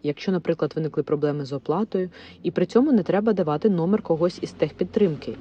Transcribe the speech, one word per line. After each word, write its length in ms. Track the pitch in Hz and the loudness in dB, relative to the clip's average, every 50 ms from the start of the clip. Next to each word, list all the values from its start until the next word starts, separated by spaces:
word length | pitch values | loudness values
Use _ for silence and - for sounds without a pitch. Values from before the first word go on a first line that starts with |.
| - | -6
якщо, 300 | 147 147 - - 202 190 | -6 -4 -4 -4 -2 -2
наприклад, 400 | 175 - - 165 - 160 147 - | -2 0 -2 0 0 -2 -2 -2
виникли 260 | 156 160 151 - 156 147 | -4 -4 -2 -2 -2 -2
проблеми 420 | - 156 143 147 147 143 147 139 | 0 0 0 0 0 -2 -2 -4
з 80 | 127 143 | -6 -8
оплатою, 580 | 135 - - 151 185 220 - - 190 185 180 - - - - - - - | -6 -4 -2 -2 -2 -2 -2 -2 -4 -4 -4 -8 -14 -20 -20 -20 -8 -6
і 80 | 175 | -4
при 160 | - - 180 | 0 0 -2
цьому 260 | - - 233 262 311 262 | 2 4 4 4 6 4
не 100 | 208 170 | 4 4
треба 300 | - 180 196 208 233 208 | 2 0 2 2 2 2
давати 380 | 190 175 151 147 151 - 220 | 2 0 0 0 2 2 2
номер 320 | 190 170 160 180 208 214 - | 2 2 2 2 0 0 0
когось 360 | - 165 151 170 180 - - - | 0 0 0 2 0 0 -4 -8
із 80 | - | -10
техпідтримки 840 | - - 160 151 - - 185 - - 220 208 175 151 127 - - - - | -2 -2 -2 -2 -2 -4 -6 -2 2 2 2 2 2 -2 -6 -10 -12 -12